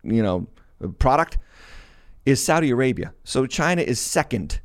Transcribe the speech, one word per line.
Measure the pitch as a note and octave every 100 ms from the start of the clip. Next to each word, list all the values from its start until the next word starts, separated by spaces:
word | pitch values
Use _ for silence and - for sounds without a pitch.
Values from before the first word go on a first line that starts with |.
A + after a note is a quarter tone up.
you | - A2+
know, | G#2 F2+ - - - _ F#2 -
product, | B2+ C#3+ E3 - - - - - - - - - -
is | C3
Saudi | - D#3+ D#3
Arabia. | B2 C3 G2 - - -
So | - C3
China | - E3 F3
is | - B2
second | - E3+ C#3+ A2 D2 -